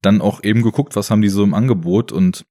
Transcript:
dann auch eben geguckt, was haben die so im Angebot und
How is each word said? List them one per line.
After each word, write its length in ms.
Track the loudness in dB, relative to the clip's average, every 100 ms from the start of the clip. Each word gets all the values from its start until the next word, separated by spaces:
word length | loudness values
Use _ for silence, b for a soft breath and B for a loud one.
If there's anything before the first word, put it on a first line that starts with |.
dann 180 | 2 2
auch 220 | 0 -2
eben 180 | -2 0
geguckt, 320 | 0 -2 -4
was 160 | -4 -2
haben 100 | 2
die 80 | 2
so 140 | 2
im 100 | 0
Angebot 600 | 0 0 -2 0 -2 -2
und 340 | 0 0 -2 -12